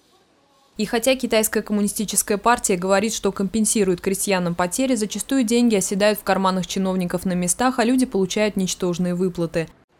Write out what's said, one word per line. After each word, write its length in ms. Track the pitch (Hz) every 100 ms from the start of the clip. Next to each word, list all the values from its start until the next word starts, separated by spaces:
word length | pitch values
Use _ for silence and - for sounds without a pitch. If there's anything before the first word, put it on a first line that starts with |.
| _ _ _ _ _ _ _ -
И 80 |
хотя 300 | 208 233 262
Китайская 480 | 262 226 220 220 220
коммунистическая 760 | 208 208 202 - 196 - - 208
партия 400 | 226 240 - 185
говорит, 380 | 190 196 220
что 160 | 214 196
компенсирует 720 | 190 196 220 214 226 190 175
крестьянам 560 | - 190 - 190 175 170
потери, 400 | 180 - 262 240
зачастую 480 | 208 208 - 269
деньги 320 | 220 233 240 208
оседают 420 | - 196 208 208
в 60 |
карманах 420 | - 190 190 185 175
чиновников 580 | 196 190 185 175 180
на 100 | 190
местах, 440 | 180 180 - 254 254
а 60 |
люди 200 | 226 262
получают 520 | 254 196 190 214 214 202
ничтожные 580 | 190 - 185 175 180
выплаты. 540 | 175 185 175 170 170 160 - _ _